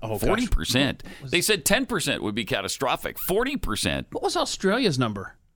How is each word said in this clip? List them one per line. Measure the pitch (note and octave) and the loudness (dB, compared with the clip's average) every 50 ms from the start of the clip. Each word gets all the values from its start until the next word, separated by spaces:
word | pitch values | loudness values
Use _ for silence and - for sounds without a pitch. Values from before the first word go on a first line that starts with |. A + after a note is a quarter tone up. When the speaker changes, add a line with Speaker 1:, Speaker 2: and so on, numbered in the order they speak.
Speaker 1:
Oh, | - A2 A2 G#2 | -6 -4 -2 0
gosh. | A2+ B2+ | 2 2
Speaker 2:
Forty | G3 A3 B3+ G3+ | 2 2 2 2
percent. | - - E2 - - B2+ C#3+ B2 - - - | 2 2 2 2 2 2 2 2 0 -4 -8
Speaker 1:
What | - - - | -16 -16 -14
was | - C3 | -6 -2
Speaker 2:
They | B2+ F3 | 0 2
said | - - G#3+ F#3+ - | 2 2 2 2 2
ten | - G3 B3 C4+ | 2 2 2 2
percent | - A#3+ F3 - D3 A#2 - - | 2 -2 -2 0 0 0 0 -2
would | G#2+ G#2 | -2 -2
be | G2 F#2 | -2 -2
catastrophic. | - C3 G#2 F#2+ F#2+ - - C3 B2 D3+ E3+ - - - - | -2 -2 -2 -2 -2 -4 -2 0 0 0 0 -2 -6 -6 -6
Forty | - - F3+ G#3 B3 C4+ D4+ | -2 0 2 2 2 0 -2
percent. | - - - G#2+ - - G2 C#2+ C#2 B1+ - | -2 -2 -2 -2 0 0 0 0 -2 -2 -4
Speaker 1:
What | - - - | -6 -4 -2
was | G4 - | 0 0
Australia's | F4 D4 - - - - F#3+ G3+ B3 C#4 G3 C#3+ B2 | 0 0 -2 -2 0 0 2 2 2 2 2 2 2
number? | B2+ A2+ G#2 G2 F#2 - - _ _ _ _ | 0 0 0 -4 -8 -10 -14 _ _ _ _